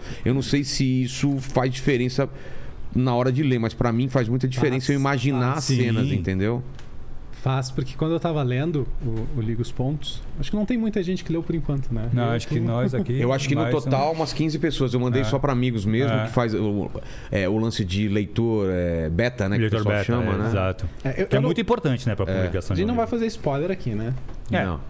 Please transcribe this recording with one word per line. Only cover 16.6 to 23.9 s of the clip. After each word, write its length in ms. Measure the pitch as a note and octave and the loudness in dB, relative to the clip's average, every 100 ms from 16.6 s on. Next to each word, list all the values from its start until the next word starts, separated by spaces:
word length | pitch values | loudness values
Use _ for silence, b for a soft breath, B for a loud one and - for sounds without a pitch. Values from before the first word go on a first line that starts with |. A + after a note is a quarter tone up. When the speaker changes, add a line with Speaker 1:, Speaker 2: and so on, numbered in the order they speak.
| G#2 G2+ - - - B B | 0 0 -2 -6 -10 B B
Speaker 1:
é, 160 | G2+ F#2 | 0 2
o 100 | A2 | 2
lance 260 | A2+ A2 | 0 0
de 220 | F#2+ F#2+ G#2 | 0 0 2
leitor, 640 | G#2 G2 - A#2 A2 F#2+ | 2 0 0 2 2 2
é, 380 | F2+ F2 E2 D#2+ | 2 0 0 0
beta, 400 | E2+ A#2+ B2+ G2 | 2 0 0 0
né, 80 | A2+ | 2
que 60 | |
o 0 | |
Speaker 3:
Leitor 160 | A2 A2 | 2 2
Speaker 1:
pessoal 160 | G#2 G#2 | 2 2
Speaker 3:
beta, 80 | |
Speaker 1:
chama, 300 | G2 A#2+ G#2+ | 2 0 2
Speaker 3:
é, 40 | G2 | 0
Speaker 1:
né? 100 | A2 | 0
Speaker 3:
exato. 360 | G2+ F#2 F2+ - - | 2 0 -2 -4 -4
Speaker 2:
É, 60 | C3+ C3 | -4 -2
eu, 40 | F#3+ | 0
Speaker 3:
Que 80 | |
é 40 | - | 2
Speaker 2:
eu 40 | |
não 60 | A#3 | 2
Speaker 3:
muito 120 | - | 0
importante, 460 | G3 - D3+ A#2+ A#2 | 0 2 2 0 0
né, 80 | |
pra 160 | G2+ F2+ | 0 0
Speaker 1:
É. 60 | F#2+ | 0
Speaker 3:
publicação 320 | F#2 F2+ - | 0 -2 -2
Speaker 2:
A 20 | D#3 | 0
gente 80 | |
Speaker 3:
de 0 | |
um 20 | G#3 | 0
Speaker 2:
não 80 | |
vai 120 | A#3+ A3+ | 0 0
Speaker 3:
livro. 120 | A#3+ | 0
Speaker 2:
fazer 80 | A3+ | -2
spoiler 460 | - - C3+ F3 | -2 -2 0 -2
aqui, 180 | F#3 B2+ | -2 -2